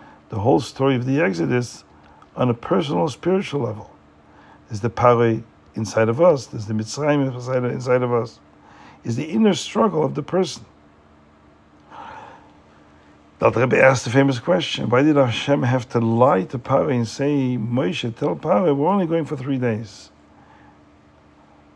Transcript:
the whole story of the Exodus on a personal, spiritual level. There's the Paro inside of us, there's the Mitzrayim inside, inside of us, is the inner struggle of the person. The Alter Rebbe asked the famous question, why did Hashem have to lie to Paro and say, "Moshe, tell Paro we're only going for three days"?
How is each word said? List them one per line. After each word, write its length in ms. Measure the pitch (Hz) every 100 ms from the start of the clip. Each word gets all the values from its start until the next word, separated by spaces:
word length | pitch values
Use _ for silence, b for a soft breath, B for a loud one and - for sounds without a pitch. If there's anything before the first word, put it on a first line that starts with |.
| B B -
the 120 | 110
whole 200 | 110 156
story 380 | 123 - 135 127
of 80 | 127
the 160 | 143
Exodus 640 | 185 170 147 123 120 - - B B B B -
on 140 | 127
a 40 |
personal, 540 | 117 - 185 143 170 165
spiritual 540 | - 170 190 - 143
level. 280 | 113 104 - - - _ B B B B -
There's 140 | 104
the 80 | 113
Paro 520 | - 123 120 117 113 - _ _ -
inside 320 | 107 110 110
of 140 | 117
us, 240 | 175 143 -
there's 220 | 127 104
the 60 |
Mitzrayim 600 | 110 110 - 147 147 135
inside, 300 | 123 123 131
inside 400 | 123 131 127 127
of 100 | 123
us, 260 | 120 117 - - - B B B B
is 120 | - 117
the 80 |
inner 320 | 156 214 220 170
struggle 480 | - 214 220 160
of 100 | 143
the 80 | 139
person. 420 | 143 180 175 - - _ _ _ _ _ _ _ _ _ _ _ - B B B B B B - - b b b b b - -
The 60 | 113
Alter 160 | 113
Rebbe 220 | 127 131
asked 220 | 131 127 123
the 60 |
famous 260 | 127 139 123
question, 500 | 170 175 151 - 131
why 120 | 123
did 140 | 151 143
Hashem 480 | 127 113 - 147
have 260 | 127 127 113
to 100 | 120
lie 440 | 113 113 127 185
to 160 | 180 131
Paro 340 | - 135 156
and 140 | 123 113
say, 500 | - 143 143 127 127
"Moshe, 580 | 120 120 175 170 120 113
tell 200 | 151 160
Paro 400 | 156 202 175 139
we're 120 | 156
only 200 | 202 170
going 180 | 165 147
for 100 | 143
three 220 | 131 135
days"? 540 | 123 107 110 - - _ _ B B B B B _ _ _ _ _ _ _ - _